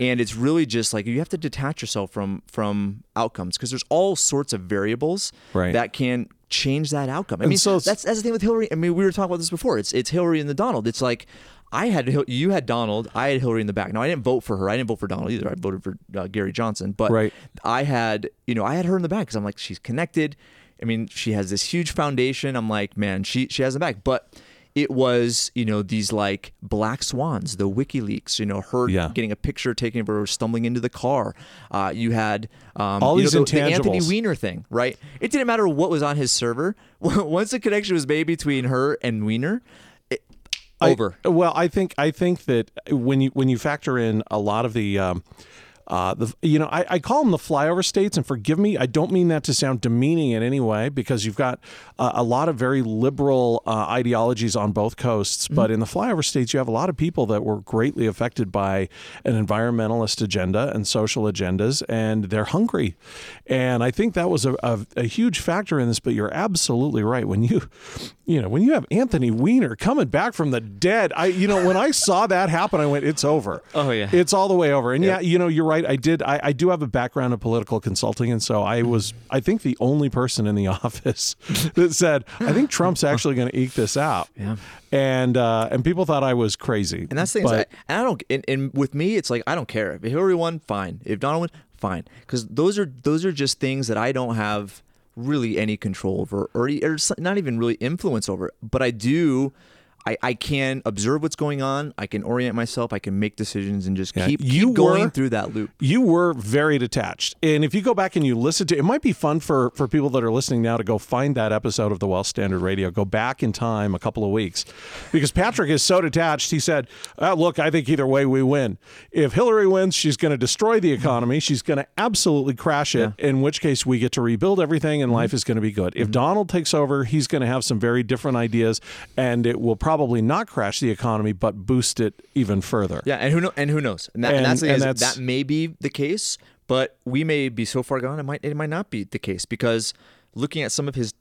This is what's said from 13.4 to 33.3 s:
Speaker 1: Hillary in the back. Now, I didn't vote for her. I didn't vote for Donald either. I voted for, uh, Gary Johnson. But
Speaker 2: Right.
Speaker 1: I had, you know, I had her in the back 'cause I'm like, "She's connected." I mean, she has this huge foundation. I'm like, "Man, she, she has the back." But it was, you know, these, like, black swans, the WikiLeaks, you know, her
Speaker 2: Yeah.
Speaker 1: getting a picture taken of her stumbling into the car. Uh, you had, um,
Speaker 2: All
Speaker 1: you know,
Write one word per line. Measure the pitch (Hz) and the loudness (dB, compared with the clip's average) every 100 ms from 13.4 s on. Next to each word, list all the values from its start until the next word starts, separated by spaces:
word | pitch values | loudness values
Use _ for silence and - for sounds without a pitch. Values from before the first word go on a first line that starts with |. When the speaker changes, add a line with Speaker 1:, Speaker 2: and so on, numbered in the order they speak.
Speaker 1:
Hillary | 127 113 | 0 0
in | 104 | 0
the | |
back. | 101 92 | -2 -4
Now, | 110 | -2
I | 131 | -2
didn't | 170 123 | -2 0
vote | 127 - | 0 0
for | 101 | -2
her. | 95 | 0
I | 113 | 0
didn't | 120 | -2
vote | 113 | -4
for | 104 | -4
Donald | 98 - | -4 -4
either. | 104 - | -4 -4
I | 92 | -4
voted | 98 95 | -4 -4
for, | 95 95 - 98 | -6 -10 -10 -10
uh, | 92 | -6
Gary | 104 98 | -4 -4
Johnson. | 95 113 107 95 | -2 -4 -4 -6
But | 101 110 | -2 2
Speaker 2:
Right. | 113 110 - - - - | 2 2 -4 -20 -10 -4
Speaker 1:
I | 120 143 | -2 0
had, | 127 113 107 - - - | 0 0 -2 -6 -10 -4
you | 117 | -2
know, | 104 | 0
I | 156 | 0
had | 175 | 0
her | 190 | 0
in | |
the | 170 | 0
back | 196 196 | -2 -4
'cause | 110 | -4
I'm | 104 | -6
like, | 101 | -6
"She's | - 92 | -12 -12
connected." | - 120 170 - 151 143 - - - - | -6 -4 -2 0 -2 -4 -20 -20 -20 -10
I | 117 | -4
mean, | 113 107 | -4 -4
she | - - | -6 -2
has | 107 95 | -2 -2
this | 101 - | -4 -2
huge | 175 165 | -2 -4
foundation. | - 147 135 127 131 143 131 | -2 -2 0 0 -2 -4 -4
I'm | 110 | -2
like, | 107 101 - | -2 -4 -4
"Man, | 101 95 98 | -4 -2 -4
she, | 123 131 | -2 -2
she | - | -2
has | 131 131 | -2 0
the | |
back." | 165 101 135 | -4 -4 -2
But | 127 - - - - _ - | -2 -4 -20 -20 -20 _ -2
it | 147 | 0
was, | 131 127 123 120 117 - - | 2 2 4 2 0 -4 -2
you | 110 | -2
know, | 107 | 0
these, | 98 110 98 | -2 -2 -2
like, | 110 101 98 - - | -2 -2 -4 -8 -18
black | 101 104 110 131 | -6 -2 -2 -2
swans, | - 127 156 127 143 98 | -6 -4 -2 -4 -6 -4
the | 98 | -2
WikiLeaks, | 98 139 139 107 107 - - | -2 -4 -4 -4 -6 -6 -4
you | 107 | -2
know, | 101 | -4
her | - 127 123 | -4 -2 2
Speaker 2:
Yeah. | 92 82 | 2 0
Speaker 1:
getting | 120 113 | -2 -4
a | 104 | -4
picture | - 139 127 117 | -6 -4 -4 -2
taken | 117 110 | -4 -4
of | 107 | -4
her | 107 104 | -2 -2
stumbling | - 113 117 117 | -4 -2 -2 -2
into | 123 | -2
the | 120 | -4
car. | - 123 139 104 - - - - | -4 -2 0 -2 -6 -18 -20 -8
Uh, | 98 98 85 | -4 -2 -2
you | 117 | 0
had, | 113 107 107 110 - - - | 0 0 -2 -6 -16 -16 -4
um, | 104 101 | -2 2
Speaker 2:
All | 127 170 | 4 4
Speaker 1:
you | |
know, | 190 | 4